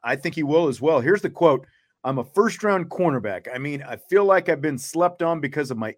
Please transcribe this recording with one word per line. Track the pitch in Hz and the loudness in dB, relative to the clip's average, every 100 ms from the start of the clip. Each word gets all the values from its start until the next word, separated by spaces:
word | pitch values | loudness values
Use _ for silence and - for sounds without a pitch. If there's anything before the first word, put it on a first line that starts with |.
I | 117 139 | -6 -4
think | 170 | -4
he | 160 | -4
will | 147 156 165 | 0 2 2
as | 131 | 0
well. | 135 156 | 2 2
Here's | 120 190 | 2 0
the | 165 | 0
quote. | - 170 131 - _ _ _ | 2 2 2 -2 _ _ _
"I'm | 127 135 | -6 -4
a | |
first-round | 120 - 226 - 214 196 170 | -4 0 0 2 0 0 -2
cornerback. | - 175 135 104 92 87 | -2 0 0 -4 -8 -8
I | 127 | -10
mean, | 143 143 | -8 -8
I | 131 113 | -10 -14
feel | - 190 202 | 0 2 6
like | 190 175 | 4 4
I've | 156 | 0
been | 151 131 | 0 -4
slept | - 160 175 175 | -6 0 0 0
on | 165 165 | -2 -2
because | 147 147 143 | -4 -4 -4
of | 120 | -4
my | 110 | -6